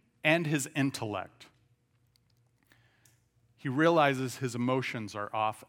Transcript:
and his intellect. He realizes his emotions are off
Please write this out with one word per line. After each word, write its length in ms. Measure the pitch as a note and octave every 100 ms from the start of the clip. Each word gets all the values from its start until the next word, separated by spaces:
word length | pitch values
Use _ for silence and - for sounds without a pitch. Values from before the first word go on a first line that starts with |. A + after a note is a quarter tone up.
| _ _
and 240 | D#3 E3 D#3
his 220 | D3+ B2+ D3
intellect. 720 | C#3 - A2+ G2+ F#2 - - _ _ _ _ _ _ _ _ _ _ _ _ _ _ _ _ _ _ _ _ _
He 120 | C#3+
realizes 680 | C3 D#3+ E3+ C#3+ C3 C3 -
his 180 | C3 A2+
emotions 600 | B2 C3 B2 A#2+ G#2+ G#2+
are 140 | G#2
off 300 | A2 G#2+ G#2+